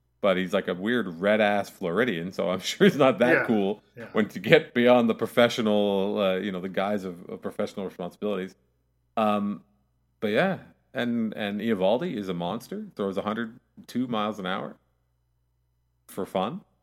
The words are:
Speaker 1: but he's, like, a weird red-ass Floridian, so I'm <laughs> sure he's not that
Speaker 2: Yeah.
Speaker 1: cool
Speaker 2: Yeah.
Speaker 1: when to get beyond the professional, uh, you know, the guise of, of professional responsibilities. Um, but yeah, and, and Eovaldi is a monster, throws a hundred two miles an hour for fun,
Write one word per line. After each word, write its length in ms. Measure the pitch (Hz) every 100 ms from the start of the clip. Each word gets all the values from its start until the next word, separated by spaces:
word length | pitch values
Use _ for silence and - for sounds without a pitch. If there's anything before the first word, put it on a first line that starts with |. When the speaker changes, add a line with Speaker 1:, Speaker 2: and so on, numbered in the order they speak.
| _ _
Speaker 1:
but 140 | 101 92
he's, 160 | 92
like, 140 | 98 -
a 60 |
weird 480 | 90 107 123 95 82
red-ass 480 | 101 107 104 104 98
Floridian, 640 | - 90 92 123 85 90
so 160 | 98 90
I'm 100 | 92
<laughs> 20 |
sure 240 | - - 196
he's 120 | 139
not 220 | 135 98
that 140 | 120
Speaker 2:
Yeah. 100 | 139 120
Speaker 1:
cool 360 | 107 98 104 _ 117
Speaker 2:
Yeah. 120 | 110
Speaker 1:
when 160 | 113 101
to 100 | 98
get 340 | 101 156 160
beyond 360 | 123 120 123 117
the 60 | 107
professional, 1040 | 110 - 117 - 110 104 101 98 98 104
uh, 160 | 95 92
you 160 | 101
know, 80 | 90
the 80 | 95
guise 380 | 95 98 104 92
of, 180 | 87 -
of 120 | 98
professional 440 | 98 - 104 - 92
responsibilities. 680 | - 87 - 107 95 95 - _ _ _ _ _ 117
Um, 480 | 107 104 101 - - _ _ _ _ _
but 120 | 104
yeah, 260 | 110 190 165 - _ _
and, 400 | - 120 120 110 98
and 260 | 104 104
Eovaldi 520 | 113 98 95 123 180 117
is 100 | 95
a 60 |
monster, 540 | 85 87 117 - 202 208 -
throws 180 | 98 95
a 40 |
hundred 360 | 101 107 113 123 _ - -
two 180 | 120 127
miles 300 | 110 104 101
an 60 | 92
hour 300 | 95 - - _ _ _ _ _ _ _ _ _ _ _ _ -
for 180 | - 92
fun, 340 | 95 104 180 - _